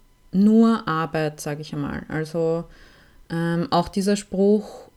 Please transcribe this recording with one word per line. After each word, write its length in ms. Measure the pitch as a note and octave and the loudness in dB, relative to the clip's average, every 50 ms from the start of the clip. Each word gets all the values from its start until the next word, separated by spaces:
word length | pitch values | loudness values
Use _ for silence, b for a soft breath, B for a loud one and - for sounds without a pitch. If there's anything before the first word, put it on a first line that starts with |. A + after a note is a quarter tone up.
| _ _ _ _ _ _ | _ _ _ _ _ _
nur 560 | - F#3 G3+ G#3+ A3 A3+ A3+ A3+ A3+ G#3+ - - | 0 4 4 6 6 6 6 6 4 0 -2 -4
Arbeit, 540 | D#3+ D#3+ E3 D3+ D#3+ D#3+ D#3 D3+ D3+ D3+ | -4 -2 -4 -2 -2 -2 -2 -2 -4 -6
sag 180 | - D#3 D3 D3+ | -8 -8 -8 -8
ich 140 | D3+ - - | -10 -10 -8
einmal. 300 | D3+ C#3+ C#3 - - - - | -8 -6 -6 -8 -10 -10 -8
Also, 560 | - D#3 D#3 D#3 - E3+ E3 E3 E3 E3 E3 b b b b b b b b b b b b - | -6 -6 -6 -6 -4 -2 -2 0 -2 -2 -4 b b b b b b b b b b b b -8
ähm, 380 | E3+ E3+ E3+ E3+ E3+ E3+ E3+ - | -6 -4 -2 -2 -2 -2 -2 0
auch 180 | - F3 F3 - | 0 0 0 0
dieser 260 | - G3+ F#3 G3+ G3+ | -2 -2 0 0 0
Spruch 720 | G3+ - - - F#3 G3 G3+ G#3 G#3+ G#3 - - - - - _ | -2 -2 -6 -2 0 2 4 4 2 0 -4 -16 -20 -20 -20 _